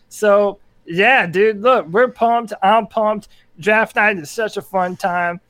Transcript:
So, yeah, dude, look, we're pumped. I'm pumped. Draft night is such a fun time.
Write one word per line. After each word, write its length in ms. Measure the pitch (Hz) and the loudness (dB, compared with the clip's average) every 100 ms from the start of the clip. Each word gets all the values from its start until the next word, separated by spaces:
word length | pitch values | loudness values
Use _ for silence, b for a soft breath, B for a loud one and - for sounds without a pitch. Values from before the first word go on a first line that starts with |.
| _ | _
So, 500 | - 208 202 202 196 _ _ - | -2 2 4 2 -2 _ _ -8
yeah, 400 | 170 220 262 175 | 0 2 2 2
dude, 360 | 175 220 202 | 0 0 2
look, 260 | 233 240 156 | 2 0 0
we're 220 | 196 254 | 0 0
pumped. 420 | - 233 233 226 - | 0 0 0 -4 -2
I'm 240 | 190 226 214 | 2 2 0
pumped. 440 | 233 214 214 - _ _ - | -2 -2 -4 -8 _ _ -8
Draft 340 | 170 214 208 233 | -2 0 0 0
night 220 | 214 196 | 0 -2
is 120 | 143 | -6
such 280 | - 214 202 | -6 -6 -6
a 40 | |
fun 360 | - 190 180 180 | -6 -4 -4 -4
time. 420 | 196 175 175 175 _ | -4 -2 -4 -6 _